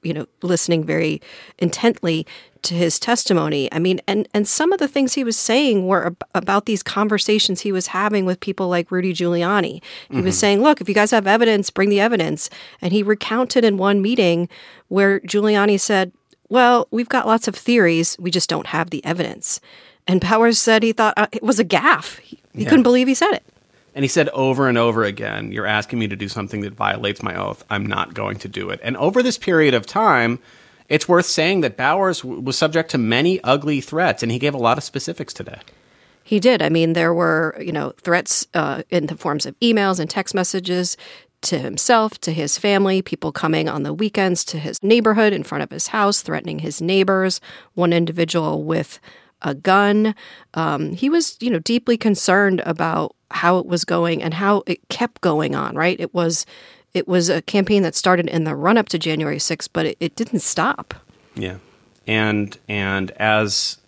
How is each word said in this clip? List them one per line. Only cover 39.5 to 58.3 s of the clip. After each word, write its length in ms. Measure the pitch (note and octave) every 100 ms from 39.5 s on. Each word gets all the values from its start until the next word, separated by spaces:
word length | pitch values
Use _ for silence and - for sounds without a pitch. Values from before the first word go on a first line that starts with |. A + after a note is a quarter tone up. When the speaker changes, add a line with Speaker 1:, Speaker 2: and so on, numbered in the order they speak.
| -
Speaker 1:
emails 400 | A#3 G#3+ G3 F3+
and 100 | D#3
text 260 | - F#3 G3
messages 600 | F3+ F#3+ F3+ F3+ F3 - - - _ _
to 160 | - D#3+
himself, 600 | C3 A2+ - A#3 A3 -
to 100 | -
his 260 | E3 D3 -
family, 440 | G#3 G3+ G3 F#3+
people 300 | F#3 - D#3+
coming 360 | - D#3+ D#3 D#3
on 160 | C#3+
the 100 | C#3+
weekends 520 | D#3 G#3+ G#3 F#3+ F3 -
to 140 | D#3+
his 220 | D3+ -
neighborhood 500 | G3 A#3+ A3+ G#3+ G#3+
in 100 | F#3
front 200 | D3+ D3
of 80 | D3
his 160 | D3 -
house, 340 | A3 G3+ G3+
threatening 380 | - D#3 - D3+
his 220 | D#3 C#3+
neighbors, 600 | E3 F#3+ F#3 F#3+ F#3+ F#3 - - -
one 180 | - F3
individual 720 | E3+ E3 E3+ E3 E3+ D#3 D3+
with 360 | D3+ E3 D#3 - - - _ _
a 120 | -
gun. 640 | C#3+ F#3+ F#3+ G3+ G#3 A3 G#3 - - _
Um, 400 | - D#3+ D#3 D#3
he 160 | F3+ C4+
was, 280 | E4 E4 -
you 100 | A#3+
know, 100 | F#3
deeply 380 | D#3+ A#3 - A#3
concerned 640 | A3 G3+ - F#3+ G3+ F#3 -
about 500 | D#3+ D#3+ D#3+ D#3 _ _
how 280 | - F3 F3+
it 60 | -
was 200 | F3 -
going 380 | E3+ E3+ E3
and 100 | E3
how 300 | D#3+ G3+ G#3 -
it 220 | F3 _
kept 320 | - A#3+ -
going 320 | F3+ D#3 D3
on, 220 | C#3 C#3 -
right? 240 | E3 F#3
It 140 | F3
was, 340 | F3 E3+ E3 - - - - _ F#3
it 120 | F3
was 220 | F3+ E3+
a 140 | E3
campaign 400 | - G#3 G3 G#3
that 100 | F3
started 340 | - G3 F3+
in 180 | E3